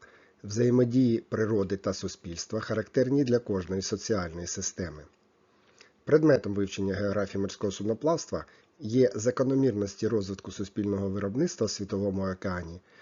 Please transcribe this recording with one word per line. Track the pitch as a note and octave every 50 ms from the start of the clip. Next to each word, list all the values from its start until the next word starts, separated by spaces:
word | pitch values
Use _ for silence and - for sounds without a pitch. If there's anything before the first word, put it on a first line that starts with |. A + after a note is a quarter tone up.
| - - - - - _ _ _ -
взаємодії | G2+ G#2 A2+ A#2+ B2 A#2+ B2 B2 A#2 A#2+ C3 C3 A#2+ A2+ A2+ - -
природи | A2 G#2 A2 G#2 A2+ G2+ G2 F#2 G2+ F#2+
та | - G2+ F#2+
суспільства, | - - F#2 - - - F#2 E2+ - - - A2 A2
характерні | - - A2 G#2+ G#2+ - - C3+ B2+ C3 C#3 C#3+ C#3+
для | A#2+ A#2+ A#2
кожної | - - G2+ F#2+ F2+ F2+ F#2+ G2
соціальної | F#2+ - G#2+ G2 - - A2 G2 F2 E2 D#2+ E2+ E2+ -
системи. | - - F#2 - - - F#2 E2 D2+ D2+ C#2+ - _ _ _ _ _ _ _ _ _ _ _ _ _ _ - _ _ _ -
Предметом | - C#3 D#3 D#3 D3+ C3+ A#2 - G2+ G2+
вивчення | G2+ G2+ G2 - - G2 G2 F#2+
географії | G2+ G#2 G2+ G2 G#2 G2 F#2+ - G2
морського | G2 F#2+ - - - G2+
судноплавства | F#2+ - G2+ G#2+ A2+ A2 - D#3 E3+ D#3 - - F#2+ E2 D#2 - - - _ _ _ -
є | - A2 A2+ C3 B2+ B2 -
закономірності | G#2+ G#2 B2 B2 - C3 C3 C3+ C3+ C3+ B2+ G2+ G#2 G2+ G2 - - A2 G#2+
розвитку | A#2 G#2+ G2 F#2+ G2 - - G2
суспільного | F#2+ - G2+ - - G#2+ G2+ G2+ G2+ G2 G2 G2
виробництва | F#2+ G#2 G2 G2+ G2+ C3 E3+ F3 - - A2+ G2+
в |
Світовому | - - G2+ F#2+ G#2+ G2 G2+ G2+ F#2+ F#2+ F#2+ F#2+
океані, | F#2 - - G2 F2+ F2+ F2 E2 E2+ F2+ _ _ _ -